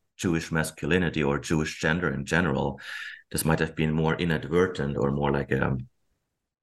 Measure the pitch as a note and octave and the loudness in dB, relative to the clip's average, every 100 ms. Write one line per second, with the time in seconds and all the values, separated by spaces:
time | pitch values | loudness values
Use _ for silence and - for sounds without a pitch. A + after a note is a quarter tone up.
0 | _ - F#2+ E2 - D#2+ D#2 - C#2+ F2+ | _ -4 0 0 0 0 -2 -2 0 2
1 | E2+ D#2 C#2+ C#2 - D#2+ D#2 - E2 E2+ | 2 0 0 0 0 0 -2 -2 0 2
2 | E2+ C#2 C#2 E2 F2 C2+ C#2 C#2 - - | 0 -2 0 0 2 0 -2 -4 -10 -10
3 | - - - - D#2 E2 D#2+ - D#2 D#2 | -12 -16 -8 -2 2 2 0 0 0 2
4 | D#2+ D#2+ E2+ D#2 C2+ F2 F2+ - C#2+ C#2 | 2 2 0 -2 0 2 2 0 -4 0
5 | C2+ C#2+ C#2+ C#2 C2+ C2+ C2+ C2 - _ | 0 0 0 0 0 0 0 -2 -6 _
6 | _ _ _ _ _ _ | _ _ _ _ _ _